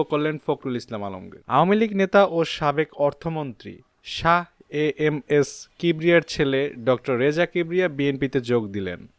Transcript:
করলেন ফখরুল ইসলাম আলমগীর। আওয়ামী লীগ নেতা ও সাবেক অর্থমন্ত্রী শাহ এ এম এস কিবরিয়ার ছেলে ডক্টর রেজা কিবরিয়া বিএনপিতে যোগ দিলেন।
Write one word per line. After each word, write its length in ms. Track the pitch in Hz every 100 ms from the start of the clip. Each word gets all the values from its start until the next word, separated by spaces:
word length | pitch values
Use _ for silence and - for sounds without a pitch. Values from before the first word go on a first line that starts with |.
করলেন 320 | 151 147 151 156 -
ফখরুল 300 | 143 131 120
ইসলাম 260 | - 110
আলমগীর। 400 | 101 95 95 - -
আওয়ামী 280 | 127 180 214
লীগ 160 | 220
নেতা 280 | 196 190 202 190
ও 120 | 165 156
সাবেক 440 | - 151 143 151
অর্থমন্ত্রী 800 | - 143 - 170 160 139 - 104 - _ _
শাহ 400 | - - 165 175 170 _ -
এ 160 | 147 151 -
এম 200 | 151 151 -
এস 200 | 147 139 - - -
কিবরিয়ার 420 | 170 156 170 170
ছেলে 400 | - - 139 135 143 123
ডক্টর 300 | 117 123 - 120
রেজা 280 | 139 151 175
কিবরিয়া 420 | 175 165 180 180
বিএনপিতে 520 | 139 143 135 135 139
যোগ 220 | 120 120 104
দিলেন। 320 | 101 92 85 -